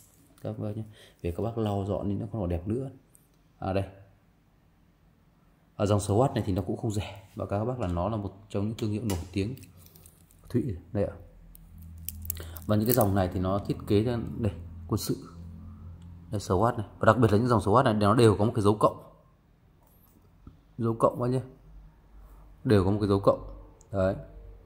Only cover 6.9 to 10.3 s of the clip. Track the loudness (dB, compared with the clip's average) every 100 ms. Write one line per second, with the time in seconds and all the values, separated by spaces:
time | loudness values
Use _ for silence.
6.9 | -4 -6 -12 -16 -10 -4 -2 -2 -4 -2
7.9 | -2 -2 -2 -6 -12 -8 -4 -4 -4 -4
8.9 | -2 -4 -4 -4 -4 -4 -6 -16 -20 -20
9.9 | -20 -20 _ _